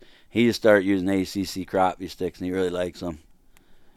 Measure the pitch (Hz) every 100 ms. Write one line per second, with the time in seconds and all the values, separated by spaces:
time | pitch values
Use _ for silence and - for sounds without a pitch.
0 | - - _ 104 117 104 113 104 95 98
1 | 92 98 92 101 95 95 87 95 92 87
2 | 90 - 90 - 92 92 92 87 90 85
3 | 87 78 - _ _ _ _ - -